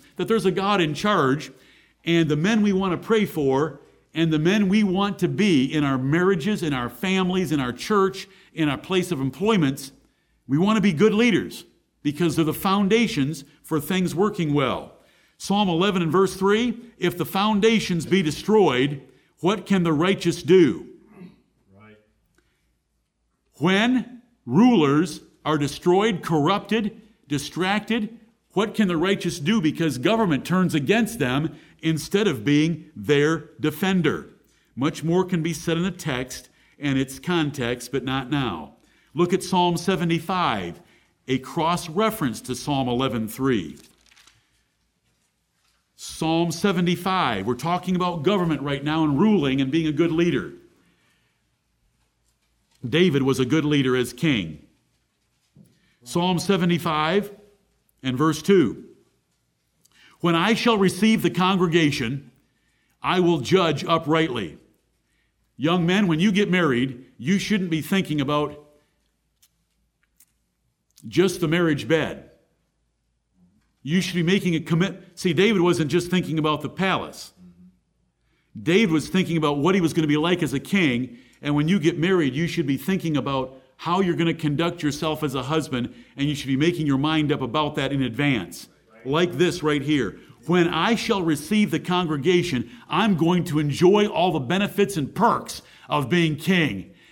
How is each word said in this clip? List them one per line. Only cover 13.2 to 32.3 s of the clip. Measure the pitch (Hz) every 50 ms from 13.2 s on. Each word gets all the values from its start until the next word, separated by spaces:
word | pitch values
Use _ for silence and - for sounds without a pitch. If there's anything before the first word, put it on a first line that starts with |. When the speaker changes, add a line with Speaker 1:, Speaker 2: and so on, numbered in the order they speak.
| 131 139 160 - - - _ _
Speaker 1:
for | - - 185 -
things | 180 - 190 185 185 165 139
working | 156 202 214 208 - 170 151
well. | 143 147 135 120 95 80 76 - - - _ _ _ _ _ _ _ -
Psalm | - - 190 208 208 185
eleven | 165 160 185 208 185 185
and | 170 160
verse | 143 185 196 180 -
three, | - 190 196 208 220 247 247 - - - - - -
"If | 180 175 170
the | 175 156
foundations | 147 - 196 202 214 220 196 196 226 233 208 - - 180 165 -
be | - 170 196
destroyed, | 170 151 143 - - - 214 220 190 156 123 127 131 147 147 143 - - - _ _ _ _ _
what | - 175 214 202 185
can | - 202 185
the | 170 165 156
righteous | 143 170 190 202 196 - 175 160 -
do?" | - 131 185 185 170 120 92 78 - - - - - - - - 185 - - _ _ _ _ _ _ 98 95
Speaker 2:
Right. | 98 104 110 104 104 _ _ _ _ _ _ _ _ _ _ _ _ _ _ _ _ _ _ _ _ _ _ _ _ _ _ _ _ _ _ _
Speaker 1:
When | - 135 180 190 196 220 240 254 247 - - - - - _ _ _ -
rulers | 117 120 170 233 254 214 175 151 139 143 151 180 - - - - - _ _
are | - 143 156
destroyed, | 151 147 131 - - - 180 180 190 208 233 185 151
corrupted, | - - 170 156 139 170 196 202 - - 208 226 208 208 - - - - _ _ _ -
distracted, | 147 139 143 - - 151 185 190 202 214 214 - 220 240 214 214 - - _ _ _ _ _ _
what | - 180 214 214 220
can | - 220 180
the | 175 156
righteous | 175 190 202 190 - 170 - -
do? | 143 160 220 220
Because | 156 156 - - 170 160 135
government | 127 123 175 220 226 226 180 147 127 -
turns | - 170 185 185 170 175
against | 156 135 120 196 233 233 - - 120
them | 139 123 127 143 156 156 - - - - _ _
instead | - 160 160 151 - - - 196 220
of | 202